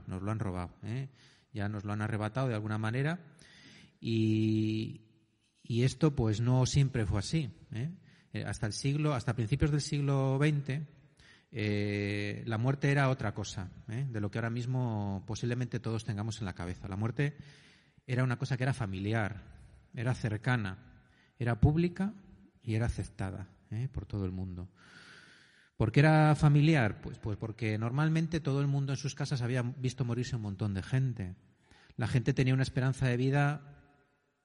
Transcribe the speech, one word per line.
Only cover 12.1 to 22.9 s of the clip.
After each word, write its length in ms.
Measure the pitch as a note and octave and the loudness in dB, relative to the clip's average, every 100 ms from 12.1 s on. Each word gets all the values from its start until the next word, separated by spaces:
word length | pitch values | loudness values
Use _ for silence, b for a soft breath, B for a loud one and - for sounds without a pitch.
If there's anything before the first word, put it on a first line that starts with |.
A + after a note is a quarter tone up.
| G#2 G#2 G#2+ A#2+ | -2 -4 -6 -4
la 120 | A2+ | -2
muerte 340 | A#2+ C3+ C#3+ | 0 0 2
era 160 | C#3+ C#3 | 4 2
otra 260 | B2+ G#2+ G2+ | 2 -2 -4
cosa, 380 | G2+ - F#2 - - | -6 -8 -10 -12 -8
¿eh? 180 | A2+ C#3 | -6 -4
De 120 | A2 | -4
lo 100 | G2+ | -4
que 80 | A2+ | -2
ahora 120 | A#2 | -4
mismo 760 | A#2 A#2+ B2+ B2 G#2+ G#2 G2 - | -2 -2 -2 0 0 -2 -4 -4
posiblemente 540 | G#2+ A#2+ A#2+ B2 B2 | -4 -2 -2 -2 -4
todos 240 | A2+ A2+ G#2+ | -4 -4 -4
tengamos 340 | G2+ A2+ A2 | -4 -4 -6
en 60 | G2 | -6
la 100 | F2 | -6
cabeza. 320 | F2 F2+ F#2 | -6 -6 -6
La 80 | F#2+ | -2
muerte 400 | A2 B2 C#3+ D3 B B B B B B - | -2 0 -2 -2 B B B B B B -4
era 160 | B2+ | 0
una 160 | C3 A#2+ | 2 0
cosa 180 | C3 B2 | -2 0
que 60 | |
era 100 | C3 | 0
familiar, 680 | C3 G2 F#2+ G2 A2+ G2+ G2 - - - - - | 0 -2 -2 0 0 0 -4 -14 -20 -20 -20 -14
era 220 | - A#2 B2 | -6 -2 -2
cercana, 880 | B2 G#2 C3 B2 G2 F#2+ - - b b b b | -2 -2 0 0 -2 -8 -14 -20 b b b b
era 180 | A#2 G2+ | -2 4
pública 560 | D3 D3+ F3 F3 F#3+ A3 - - - _ | 4 6 2 0 -4 -6 -16 -20 -20 _
y 120 | - A2 | -4 0
era 120 | |
aceptada, 640 | A#2 | 0